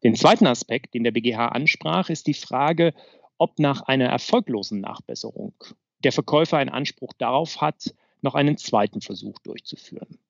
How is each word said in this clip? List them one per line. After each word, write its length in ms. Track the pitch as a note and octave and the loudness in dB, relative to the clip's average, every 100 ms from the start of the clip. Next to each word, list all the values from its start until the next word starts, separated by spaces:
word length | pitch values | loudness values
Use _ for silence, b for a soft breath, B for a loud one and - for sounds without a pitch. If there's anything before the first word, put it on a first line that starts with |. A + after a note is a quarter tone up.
Den 120 | A#2+ G#2+ | 4 6
zweiten 320 | D#3 D#3+ F3 | 6 8 6
Aspekt, 460 | A#2+ - A#2 - | 4 -2 -6 -6
den 100 | A#2+ | -2
der 80 | A#2 | 0
B 100 | A2+ | 0
G 140 | A2+ A2+ | -2 0
H 140 | A#2 | -2
ansprach, 600 | A#2+ D3+ - - E3+ F#3 | 0 -2 -2 0 -2 0
ist 180 | D#3 - | -2 -2
die 60 | |
Frage, 600 | D3 - B2+ C#3+ E3 E3+ b b b b _ | -4 -4 -2 0 4 2 b b b b _
ob 220 | E3 - | -2 2
nach 220 | D3 C#3 | 0 0
einer 240 | - C3 B2+ | 0 2 2
erfolglosen 760 | B2 - A#3 - A2+ G2 G#2 | 0 0 0 0 -6 -4 -8
Nachbesserung 720 | G2+ - - B1 - - G#2 - - - _ _ | -8 -12 -12 -12 -12 -12 -14 -14 -20 -20 _ _
der 80 | C3+ | 0
Verkäufer 460 | - C3 D3+ D#3+ D#3+ | 0 2 2 2 0
einen 120 | C3+ | 0
Anspruch 440 | B2 C#3+ - C3 - | -4 -6 -8 -16 -6
darauf 440 | A#2+ C3 D#3+ - | -2 0 -2 -2
hat, 320 | D3+ - - - _ _ | -4 -4 -12 -12 _ _
noch 140 | C#3 D3 | -4 0
einen 220 | C#3+ D3 | 0 0
zweiten 440 | - A2 G#2 - | 0 0 0 -2
Versuch 380 | - G#2 - - | -10 -12 -12 -14
durchzuführen. 760 | - - - - - - - - _ | -14 -16 -14 -20 -16 -18 -18 -20 _